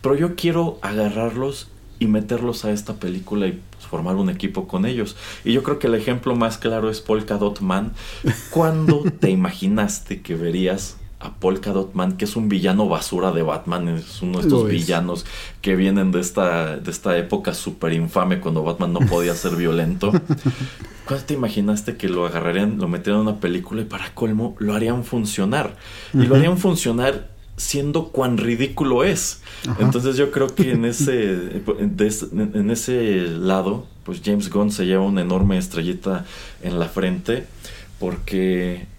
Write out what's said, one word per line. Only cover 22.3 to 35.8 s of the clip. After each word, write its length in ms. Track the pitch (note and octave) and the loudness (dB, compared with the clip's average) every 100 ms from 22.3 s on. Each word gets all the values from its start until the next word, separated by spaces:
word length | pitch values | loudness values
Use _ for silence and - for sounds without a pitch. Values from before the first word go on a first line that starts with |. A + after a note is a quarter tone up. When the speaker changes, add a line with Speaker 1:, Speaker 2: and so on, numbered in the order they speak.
| E2+ E2+ F2+ G#2 A2 | 0 0 2 0 0
Speaker 1:
lo 80 | F2 | -2
meterían 340 | E2+ G2 G#2 | -2 0 2
en 60 | G#2+ | 2
una 120 | G#2 | 0
película 420 | F2 F2+ F2+ A2 | -2 -2 -4 -6
y 40 | G#2+ | -6
para 280 | - - | -8 -10
colmo 420 | - A#2 G#2+ A#2+ - | -4 0 0 -2 -2
lo 140 | G#2 G#2+ | -2 0
harían 280 | A2+ B2 | 0 0
funcionar? 720 | A#2+ B2 G#2 - G2 C#3 - - - - - | -2 -2 -2 0 0 0 -2 -8 -18 -16 -2
Y 120 | C#3 B2 | 4 8
lo 80 | C3+ | 8
Speaker 2:
Ujú. 0 | |
Speaker 1:
harían 220 | E3 F3+ | 8 4
funcionar 720 | F#3 E3 B2 A#2 C3 C#3 - - - - | 2 2 0 2 2 0 -8 -16 -16 -8
siendo 520 | - C#3+ C#3+ D#3 - | -4 -2 0 0 0
cuán 280 | - B2+ A#2 | 0 2 2
ridículo 680 | A2+ A#2 C#3 - C#3 B2 | 2 0 0 0 2 4
es. 380 | C3 B2+ - - - - B2+ | 4 2 -4 -8 -16 -10 -6
Speaker 2:
Ajá. 120 | A2 | 2
Speaker 1:
Entonces 340 | G#2+ B2 B2+ C3 | 4 4 2 2
yo 160 | C#3+ | 2
creo 240 | C#3 C3+ - | 2 0 2
que 160 | C3 | 2
en 140 | B2+ A#2 | 4 0
Speaker 2:
<laughs> 80 | |
Speaker 1:
ese, 420 | A#2 C#3 B2 G#2 F#2 | 0 2 2 2 0
de 720 | F2 E2+ - - G2+ F2+ G#2 | -2 -6 -2 0 0 2 2
es-, 200 | G#2 - | 2 -4
en 380 | - G#2 G#2+ G2+ | -2 0 0 0
ese 500 | A#2 - B2 A2+ F#2+ F2 | 0 0 0 2 2 0
lado, 580 | E2 F#2 F#2+ F#2 A#2 - - - | 0 2 2 0 -4 -8 -14 -10
pues 160 | F#2 | -6
James 260 | G#2 G#2 F#2+ | 0 0 0
Gunn 220 | G2+ G#2 | 0 0
se 140 | G#2 F#2 | 2 2
lleva 180 | F#2+ | 4
una 180 | G2 G2 | 4 2
enorme 360 | F2+ F#2 G2 F#2 | 2 4 4 2
estrellita 680 | F2+ E2+ | 0 -4